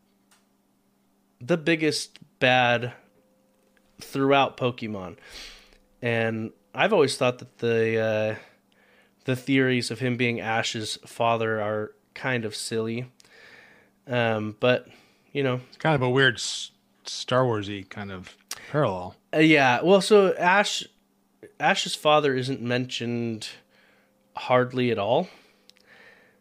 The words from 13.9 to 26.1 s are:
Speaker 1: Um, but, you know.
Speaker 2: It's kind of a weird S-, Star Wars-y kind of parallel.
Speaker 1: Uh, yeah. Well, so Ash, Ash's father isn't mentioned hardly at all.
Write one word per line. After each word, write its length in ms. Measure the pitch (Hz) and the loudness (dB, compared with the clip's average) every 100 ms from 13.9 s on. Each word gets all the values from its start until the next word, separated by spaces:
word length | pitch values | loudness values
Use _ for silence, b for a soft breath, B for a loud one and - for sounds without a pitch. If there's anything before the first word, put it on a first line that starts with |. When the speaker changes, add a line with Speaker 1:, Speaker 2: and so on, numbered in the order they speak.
| b - | b -4
Speaker 1:
Um, 480 | 123 113 110 107 104 | 0 0 0 -4 0
but, 280 | 123 123 - b b b b | 2 2 -2 b b b b
you 120 | 143 | -4
know. 180 | 135 127 127 | -2 -2 -8
Speaker 2:
It's 80 | - | -4
kind 180 | 156 147 | 0 2
of 60 | |
a 80 | 127 | 2
weird 260 | 127 131 117 | 4 4 2
S-, 360 | - - - _ _ _ - | -6 -8 -12 _ _ _ -14
Star 400 | - - 123 131 | -10 0 2 2
Wars-y 400 | 110 98 101 95 | 0 -4 -10 -12
kind 240 | - 101 | -14 -12
of 240 | 95 92 - - - - | -12 -16 -20 -16 -16 -6
parallel. 440 | 147 135 92 - - _ | -2 0 -2 -8 -14 _
Speaker 1:
Uh, 60 | 151 | 2
yeah. 420 | 160 151 131 120 | 6 6 4 4
Well, 180 | 165 196 | 4 4
so 320 | 185 208 190 | 6 6 6
Ash, 500 | - 175 196 202 - - _ _ _ _ _ - - | 2 2 2 2 -4 -10 _ _ _ _ _ -20 -2
Ash's 340 | 151 190 - - | 0 0 -2 -2
father 400 | 151 151 147 131 | 2 4 2 -2
isn't 260 | 127 135 | -4 -6
mentioned 840 | 120 123 127 - 117 120 117 110 - - _ b b b b b _ - | -2 -4 -4 -6 -6 -4 -4 -6 -10 -18 _ b b b b b _ -10
hardly 540 | - 127 123 127 123 | 0 2 2 -2 -2
at 80 | 110 | 0
all. 320 | 101 135 180 b b b b b b b b | 0 0 -2 b b b b b b b b